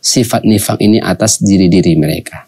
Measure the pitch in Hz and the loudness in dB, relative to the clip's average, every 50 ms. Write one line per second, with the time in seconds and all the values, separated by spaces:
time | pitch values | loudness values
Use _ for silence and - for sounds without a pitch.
0 | - - - 131 123 - - 113 - 110 110 104 - - 110 - - 104 107 117 | -4 -2 0 0 0 0 -2 -2 0 2 0 0 0 -4 -4 0 2 2 2 2
1 | - - 92 - 104 110 - - - 101 98 95 95 87 90 92 85 87 80 78 | 0 -2 -2 -2 -2 -2 -2 -2 0 2 2 2 4 4 2 2 2 2 0 0
2 | 76 76 80 78 - - - - - | 0 -2 -4 -6 -8 -14 -18 -20 -20